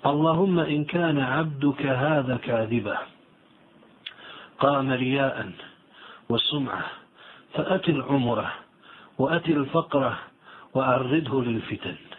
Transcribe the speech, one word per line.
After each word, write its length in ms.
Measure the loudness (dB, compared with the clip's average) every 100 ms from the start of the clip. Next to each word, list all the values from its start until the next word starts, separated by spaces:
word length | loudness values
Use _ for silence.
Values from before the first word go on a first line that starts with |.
| 2
اللهم 540 | 4 4 4 4 2
إن 260 | 2 0 0
كان 320 | 0 2 2
عبدك 640 | 0 0 -2 0 0 0 0
هذا 500 | 0 2 2 0 -4
كاذبا، 600 | -2 -2 0 -2 -2 -6 -8 -18 _ _ _ _ _ -20 -20 -20 -20 -18 -20 -20 -20 0
قام 320 | 2 2 0
رياء 600 | 0 0 2 0 -2 -8 -12 -18 -20 _ -20 -20 -20 _
وسمعة، 560 | -2 0 -2 -2 -4 -8 -12 -20 _ -20 -20 -8
فأت 360 | -6 0 0 2
العمرة 600 | 0 2 0 2 0 -2 -8 -18 _ -20 -20 -20 -2
وأت 300 | 0 0 2
الفقرة 640 | 0 2 -2 0 0 0 -2 -12 _ -20 -20 -4
وأرده 600 | 0 2 2 4 0 2 -2
للفتن. 540 | 0 -2 -4 -8 -8 -12 -16